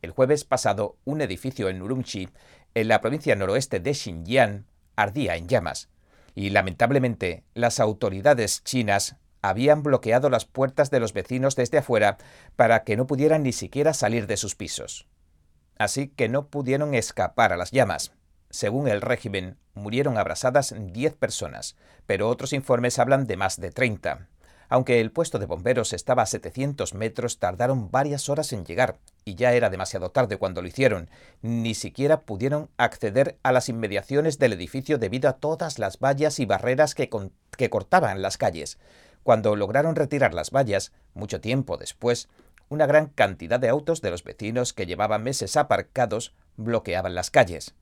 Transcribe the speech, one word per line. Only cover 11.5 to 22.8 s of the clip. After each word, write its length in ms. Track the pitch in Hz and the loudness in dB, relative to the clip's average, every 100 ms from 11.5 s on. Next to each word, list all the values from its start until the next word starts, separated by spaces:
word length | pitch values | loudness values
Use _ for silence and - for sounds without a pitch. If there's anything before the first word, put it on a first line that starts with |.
| 131 | 0
desde 220 | 123 - | 2 0
afuera 400 | - 117 104 101 - - - | 2 4 4 0 -12 -20 -20
para 300 | - 117 113 | 2 4 4
que 120 | - 107 | 2 -2
no 100 | 131 | 0
pudieran 340 | 139 151 156 | 2 4 4
ni 100 | 139 | 2
siquiera 420 | 117 101 135 151 | -4 -6 0 0
salir 320 | 151 107 117 101 | 2 0 0 -2
de 100 | 101 | -4
sus 180 | 101 | -4
pisos. 540 | - 90 - - - _ _ _ _ _ _ _ _ | -8 -8 -10 -10 -16 _ _ _ _ _ _ _ _
Así 320 | 107 131 139 | -2 -2 -6
que 200 | - 127 | -2 0
no 200 | 135 147 | 0 -4
pudieron 460 | 147 127 139 151 | -6 -2 0 2
escapar 580 | 131 - - 92 - 110 | 0 -2 -4 -2 2 2
a 40 | 87 | 2
las 160 | 90 | -2
llamas. 400 | 131 110 78 - _ _ _ _ | 2 2 0 -8 _ _ _ _
Según 360 | - 104 123 143 | -4 -2 0 0
el 140 | 104 | -2
régimen, 580 | 123 120 113 98 92 - _ | 0 -2 -2 -6 -8 -14 _
murieron 440 | - 104 120 143 113 | -14 -6 -2 0 0
abrasadas 560 | 95 80 131 135 135 104 | -2 0 2 2 0 -6
diez 360 | 98 92 147 | -10 -2 -2
personas, 640 | 151 113 - 82 55 - - _ _ - | 0 -4 -4 -10 -10 -14 -16 _ _ -4
pero 220 | 98 107 | 0 2
otros 240 | 123 135 | 0 -2
informes 460 | 139 131 120 | -4 2 2